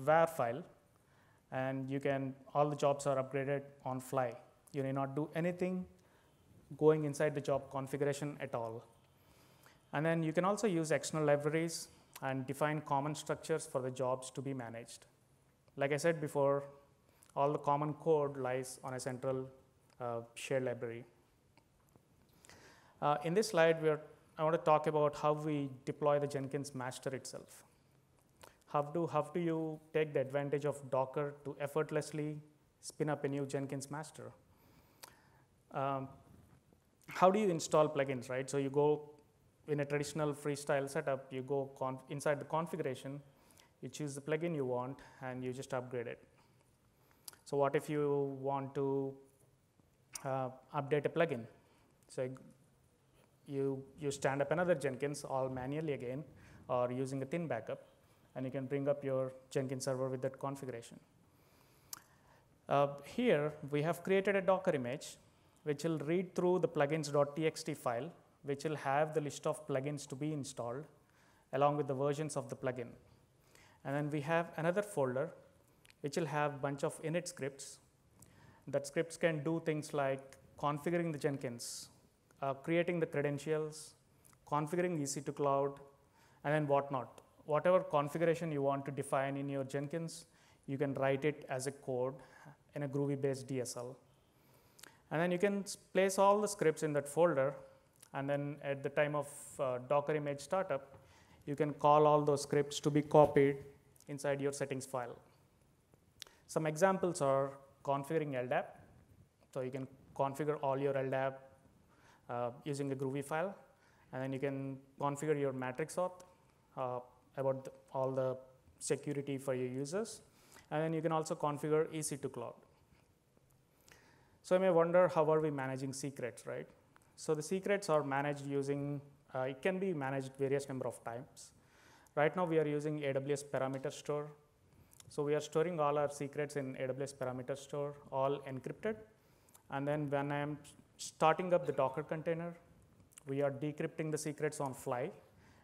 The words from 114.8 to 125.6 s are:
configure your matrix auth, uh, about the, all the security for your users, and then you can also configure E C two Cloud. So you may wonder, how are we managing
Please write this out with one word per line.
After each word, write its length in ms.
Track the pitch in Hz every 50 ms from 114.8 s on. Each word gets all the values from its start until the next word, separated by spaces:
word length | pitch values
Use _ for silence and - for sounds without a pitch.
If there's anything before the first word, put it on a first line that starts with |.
| - - _ -
configure 400 | 143 143 143 139 156 151 151 143
your 140 | 143 139 131
matrix 420 | 131 127 127 127 - 160 151 -
auth, 280 | - 180 180 180 - - - - _ _ _ _ _ _ _ -
uh, 240 | 143 131 123 123 123 - - - _ _ _ - 139
about 280 | 135 135 135 131 -
the, 60 | - - - - _ -
all 180 | 135 131 131
the 240 | 135 131 131 131 127 - - - - - _ - - -
security 580 | - - 151 127 - 147 143 143 131 139 139 131
for 160 | 135 143 131
your 140 | 123 127 127
users, 540 | 123 131 143 143 165 196 226 220 - - - - _ - - - - - - -
and 120 | 151 151 156
then 100 | 160 165
you 80 | 160
can 100 | 156 165
also 240 | 160 160 156 - 175
configure 520 | 160 - 147 147 135 160 151 151 156 160 156 -
E 80 | 156
C 160 | 151 - 151 131
two 120 | 135 131
Cloud. 260 | - 123 117 120 - - - _ _ _ _ _ - _ _ _ _ _ _ _ _ _ _ _ _ _ _ _ _ _ _ - - - - - - - - _ _ _ -
So 120 | - 180
you 60 | 185
may 80 | 190 190
wonder, 400 | 175 165 165 170 170 180 185 170
how 220 | 175 165 156 151
are 80 | 156 156
we 120 | 156 156
managing 420 | 143 139